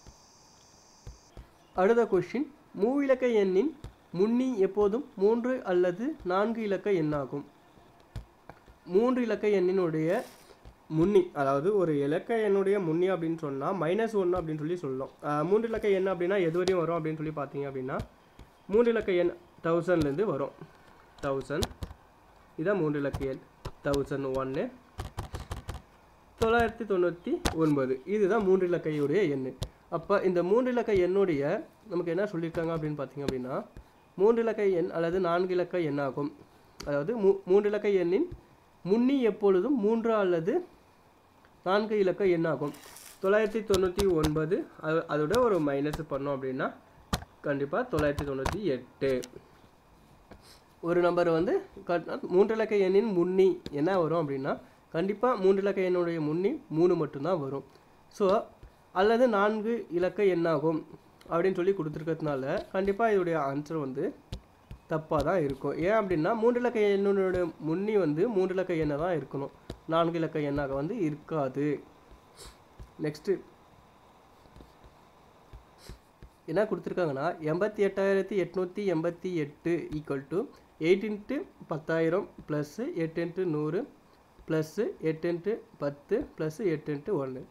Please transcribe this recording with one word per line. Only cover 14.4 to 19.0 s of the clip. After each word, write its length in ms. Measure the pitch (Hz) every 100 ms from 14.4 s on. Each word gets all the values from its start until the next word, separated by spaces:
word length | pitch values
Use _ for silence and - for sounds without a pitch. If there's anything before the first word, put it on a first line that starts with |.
| 165 156
சொல்லி 180 | 151 175
சொல்லலாம். 360 | 151 131 135 -
ஆ, 180 | 151 147
மூன்று 260 | 160 208 226
இலக்க 200 | 220 214
எண் 200 | 196 190
அப்படின்னா 300 | 180 175 202
எது 180 | 170 170
வரையும் 220 | 180 185
வரும் 160 | 160 170
அப்படின்னு 240 | 160 156
சொல்லி 140 | 156 156
பார்த்தீங்க 320 | 139 143 139
அப்படின்னா 280 | 135 131 170 - _ _ - - _ -
மூன்று 240 | 196 233
இலக்க 220 | 226